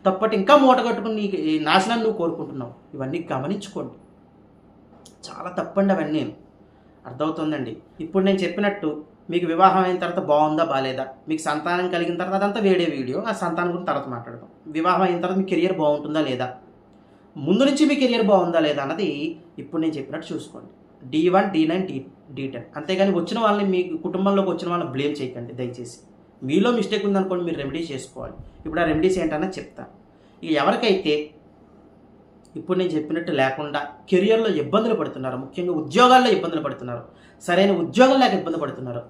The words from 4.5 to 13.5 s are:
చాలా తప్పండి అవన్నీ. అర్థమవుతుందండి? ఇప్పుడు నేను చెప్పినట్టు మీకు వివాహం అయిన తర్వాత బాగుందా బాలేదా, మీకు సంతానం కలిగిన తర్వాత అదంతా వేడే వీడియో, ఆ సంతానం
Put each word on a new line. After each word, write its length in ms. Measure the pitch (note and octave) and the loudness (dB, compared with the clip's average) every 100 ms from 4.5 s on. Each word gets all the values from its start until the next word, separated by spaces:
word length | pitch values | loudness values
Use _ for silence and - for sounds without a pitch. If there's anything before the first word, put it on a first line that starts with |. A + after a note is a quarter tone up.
| _ _ _ - - - - - | _ _ _ -20 -20 -20 -20 -16
చాలా 200 | - F3+ | -12 -8
తప్పండి 440 | - - G3 G3 | -6 -4 0 2
అవన్నీ. 420 | F#3 D3+ D#3 - - - - - _ _ _ | 2 0 -2 -4 -10 -20 -20 -20 _ _ _
అర్థమవుతుందండి? 760 | B2+ B2+ D#3 D#3+ D#3 D3 A#2 - - - | -12 -4 -4 -2 -4 -4 -6 -10 -16 -14
ఇప్పుడు 240 | D#3+ F#3+ | -4 0
నేను 140 | G3 F#3 | 2 2
చెప్పినట్టు 640 | F3 G#3 G3+ G3 D#3 D3 - _ - | 0 0 -2 0 -4 -6 -12 _ -4
మీకు 160 | E3+ E3 | -2 0
వివాహం 380 | E3 F#3 F#3 | 6 6 6
అయిన 140 | F3+ F3+ | 2 0
తర్వాత 220 | E3+ F3+ | -2 -2
బాగుందా 440 | D3 D3 D3+ D#3 | 2 4 4 2
బాలేదా, 440 | E3 C3+ C3+ C3 C3 - - | 0 0 -2 -4 -8 -10 -6
మీకు 140 | D#3 | -4
సంతానం 480 | D3+ D3+ F3 F3+ F3+ | -2 -2 -2 -2 0
కలిగిన 280 | F3 E3+ E3+ | -2 -2 -4
తర్వాత 260 | F#3 G3 | -2 0
అదంతా 160 | G3+ G#3+ | 0 2
వేడే 260 | G3 F3+ E3+ C#3 | 2 4 2 -2
వీడియో, 260 | B2+ D#3+ A3 | -4 -4 -4
ఆ 40 | |
సంతానం 380 | G3 F3 | -4 -4